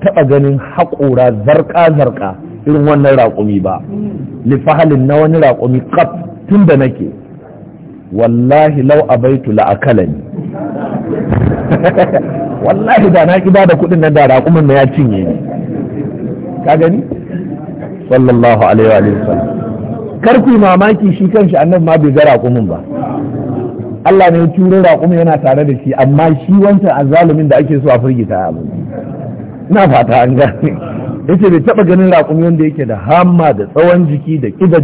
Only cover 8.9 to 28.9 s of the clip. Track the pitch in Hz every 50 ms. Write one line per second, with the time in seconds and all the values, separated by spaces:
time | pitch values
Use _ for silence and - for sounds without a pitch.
8.9 | 147 151 - - 127 117 120 131 135 131 - 117 104 107 101 - 101 104 - 135
9.9 | 117 101 90 76 - - - - - - - - - - - - - 285 - 233
10.9 | 233 - - - - - - - - - - - - - - - 156 - 165 185
11.9 | - 190 175 - - 160 147 - - - 135 - - - 131 156 190 196 214 220
12.9 | 240 214 208 190 165 180 156 165 185 190 185 190 190 196 190 170 170 - 185 170
13.9 | 180 165 156 156 147 151 143 131 131 131 135 160 170 160 151 139 135 139 135 131
14.9 | - 160 139 113 104 95 92 85 76 - - - - - - - - - - -
15.9 | - - - - - - - - - - - - - - - 139 156 160 165 165
16.9 | 196 262 - - - - - - - - - - - - - - - - - -
17.9 | - - - - 127 131 127 123 123 117 120 120 113 107 110 90 107 110 110 110
18.9 | 107 98 101 104 101 - - - - - - - - - - - - - - -
19.9 | - - - - - - - 220 247 247 - 262 240 208 208 190 185 185 196 214
20.9 | 220 - 214 185 170 - 190 175 214 214 202 165 185 139 151 170 185 180 160 165
21.9 | 165 160 147 147 131 147 151 147 127 - 120 123 123 120 107 90 80 82 - -
22.9 | - - - - - - - - - - - - - - - - - - - -
23.9 | - - - 160 190 190 185 170 165 170 170 160 170 185 185 185 190 190 180 170
24.9 | 156 - 156 180 175 170 165 165 156 147 147 131 135 143 151 143 135 123 - -
25.9 | - - 131 135 143 147 160 160 156 131 - - 190 202 196 202 202 190 202 170
26.9 | 135 139 143 135 151 170 175 165 147 156 156 143 - 139 151 135 151 139 135 143
27.9 | 123 120 123 131 127 120 110 95 104 92 92 82 82 82 80 73 - - - -